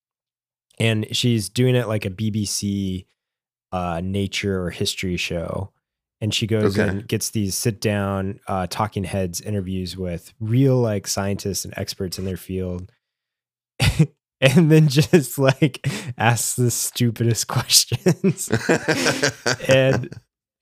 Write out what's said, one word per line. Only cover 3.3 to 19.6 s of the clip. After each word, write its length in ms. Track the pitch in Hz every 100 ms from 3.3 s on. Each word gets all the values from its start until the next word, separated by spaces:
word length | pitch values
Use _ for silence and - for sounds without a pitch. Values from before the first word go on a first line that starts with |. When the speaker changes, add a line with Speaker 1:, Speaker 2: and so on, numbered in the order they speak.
| _ _ _ _
Speaker 1:
uh, 280 | 92 87 85
nature 600 | 92 95 98 - 101 95
or 80 | 87
history 460 | - 101 - 95 87
show. 560 | - 87 85 - 98 _ _ _ _ _
And 120 | 110
she 140 | - 110
goes 320 | 110 107 98
Speaker 2:
Okay. 100 | 101
Speaker 1:
and 200 | 98 -
gets 220 | 110 -
these 260 | 113 101 -
sit 240 | 120 101
down, 580 | 110 104 98 98 95 101 -
uh, 220 | 95 90
talking 340 | - 107 -
heads 380 | 92 98 92 85
interviews 560 | 104 104 92 95 90 92
with 360 | 90 85 - -
real, 380 | 110 120 135 127
like, 320 | 120 101 -
scientists 560 | - 98 98 101 92
and 100 | 95 -
experts 400 | 98 - 95 -
in 40 | 95
their 100 | 90
field. 560 | - 92 92 87 90 _ _ _ _ _ _ _ _ -
<laughs> 280 | - - 151 _ _ _
And 300 | 135 139 156
then 160 | 156 151
just, 500 | 131 - 180 131 -
like, 480 | 135 131 156 - 139 202 156 -
asks 380 | 110 117 -
the 160 | - 123
stupidest 760 | - - - 120 110 117 113 -
<laughs> 0 |
questions. 1000 | 127 - - - - 185 - 196 - -
Speaker 2:
<laughs> 1200 | - - - - 147 135 135 143 - 117 120